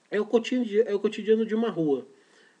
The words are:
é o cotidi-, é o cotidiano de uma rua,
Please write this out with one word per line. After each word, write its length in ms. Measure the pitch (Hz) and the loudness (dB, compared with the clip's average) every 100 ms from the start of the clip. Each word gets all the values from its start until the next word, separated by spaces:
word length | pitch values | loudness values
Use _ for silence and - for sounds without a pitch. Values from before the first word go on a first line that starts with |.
| - | -6
é 100 | 202 | -4
o 60 | 214 | 0
cotidi-, 560 | 233 226 254 220 202 | 0 0 -4 0 0
é 120 | 226 | 0
o 60 | 202 | 0
cotidiano 460 | 208 220 220 220 214 | -2 -4 2 2 2
de 80 | |
uma 160 | 220 233 | 0 -2
rua, 380 | 170 156 131 - - _ _ _ _ | 0 0 0 -4 -20 _ _ _ _